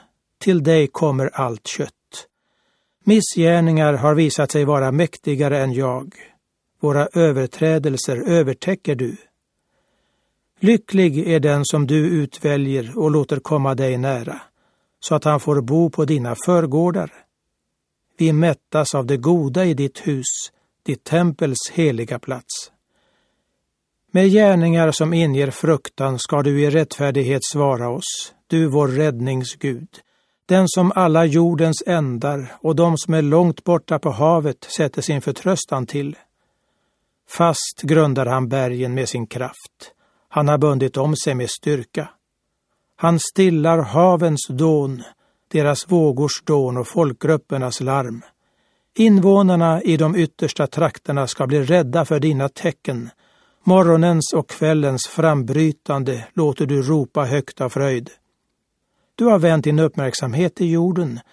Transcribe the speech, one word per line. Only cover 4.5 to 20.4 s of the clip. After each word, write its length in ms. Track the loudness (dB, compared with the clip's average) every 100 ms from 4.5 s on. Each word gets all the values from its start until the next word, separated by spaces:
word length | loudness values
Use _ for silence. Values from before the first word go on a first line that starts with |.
sig 140 | 0
vara 280 | 0 0 0
mäktigare 680 | 0 -2 -4 -6 -2 0 0
än 100 | -2
jag. 420 | -2 -4 -4 -10 -18 -20 _ _ _ _ _
Våra 260 | -2 0 0
överträdelser 1040 | 2 2 2 -4 -2 0 2 0 -4 -4 -4
övertäcker 760 | 0 2 2 -2 -4 -4 -4
du. 220 | -4 -4 -8 _ _ _ _ _ _ _ _ _ _ _ _ _ _
Lycklig 580 | 2 2 2 2 2 0
är 220 | 0 2
den 240 | 2 0
som 220 | 0 0 2
du 100 | 2
utväljer 1000 | 2 0 -4 -4 -2 0 -2 -4 -6 -2
och 120 | 0
låter 300 | 0 0 -4
komma 340 | -2 -2 0
dig 240 | 0 -2 -2
nära, 420 | -4 -4 -8 -14 -18 _ _ _ _ _
så 140 | -2
att 100 | 0
han 160 | 0 0
får 200 | 0 -2
bo 300 | 0 0 0
på 140 | 0
dina 320 | -2 -2 -2 -6 0
förgårdar. 680 | 0 2 0 0 -2 -6 -12 _ _ _ _ _ _ _ _ _ _
Vi 140 | 0
mättas 600 | 2 2 0 _ -2 -2
av 120 | -4 -2
det 100 | -2
goda 480 | 2 0 0 0
i 100 | 0
ditt 320 | 0 -4 -6 -6
hus, 460 | -4 -4 -8